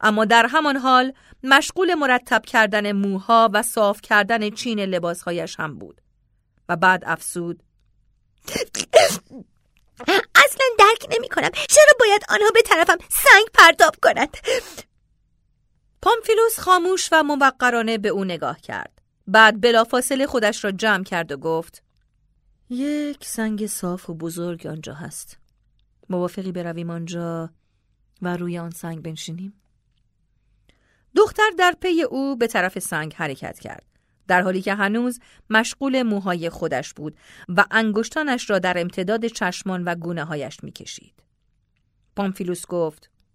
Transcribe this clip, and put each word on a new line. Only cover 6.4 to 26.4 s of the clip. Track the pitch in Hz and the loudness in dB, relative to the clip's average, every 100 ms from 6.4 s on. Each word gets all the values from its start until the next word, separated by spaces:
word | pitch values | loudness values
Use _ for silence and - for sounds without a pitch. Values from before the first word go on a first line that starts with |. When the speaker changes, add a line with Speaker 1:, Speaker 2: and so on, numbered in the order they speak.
| _ _ - | _ _ -8
Speaker 1:
و | 175 | 0
بعد | 185 185 180 | 2 2 -2
افسود: | 160 - 180 170 170 _ _ _ _ _ _ _ _ - - - - - - - - - 269 - _ _ _ _ - - 381 - | -6 -8 -8 -8 -10 _ _ _ _ _ _ _ _ -12 -10 -8 -8 2 4 4 0 -12 -20 -20 _ _ _ _ -8 0 0 2
Speaker 2:
اصلاً | - 571 - 539 440 | 2 2 2 0 4
درک | 403 453 - | 4 4 -4
نمی‌کنم | 453 508 - 294 - - | -6 -4 -4 -4 -4 4
چرا | - 605 587 | 8 8 8
باید | 453 403 - | 6 2 2
آنها | 427 427 | 2 4
به | 453 | 4
طرفم | - 359 349 349 - | 4 4 4 2 -2
سنگ | - - 403 440 | 0 6 6 6
پرتاب | - 339 330 320 - | 8 8 8 2 4
کنند. | - - 285 - - 508 - 302 - _ _ _ _ _ _ _ _ _ _ _ | 2 2 -2 -4 -4 -4 -4 -16 -20 _ _ _ _ _ _ _ _ _ _ _
Speaker 1:
پامفیلوس | - 453 427 440 453 - | 0 0 2 2 2 0
خاموش | - 370 349 370 - | 2 2 2 -2 2
و | 320 | 2
موقرانه | 294 285 269 262 247 240 226 226 | 2 2 2 2 0 0 -2 -4
به | 202 | -2
او | 196 | -4
نگاه | 190 170 143 147 | -4 -6 -6 -8
کرد. | - 104 - _ _ _ - | -12 -12 -14 _ _ _ 2
بعد | 214 220 214 | 6 6 6
بلافاصله | 240 233 226 247 247 269 277 | 4 4 2 0 -2 -2 -2
خودش | 254 214 214 | 0 -2 -2
را | 208 | -6
جمع | 190 220 196 | -2 0 0
کرد | 190 185 165 | -2 -6 -6
و | 139 | -8
گفت: | 160 165 170 - _ _ _ _ _ _ _ _ _ | -4 -4 -6 -16 _ _ _ _ _ _ _ _ _
«یک | 247 285 294 294 285 | -8 -4 -4 -6 -10
سنگ | - - 220 208 214 | -10 -6 -6 -4 -6
صاف | - 180 180 - | -6 -6 -8 -10
و | |
بزرگ | 165 165 170 175 170 156 | -10 -10 -8 -8 -8 -12
آنجا | 156 147 | -12 -14
هست. | 143 147 - - - _ _ _ _ _ _ - | -14 -14 -16 -18 -20 _ _ _ _ _ _ -8
موافقی | 180 175 185 | -6 -6 -6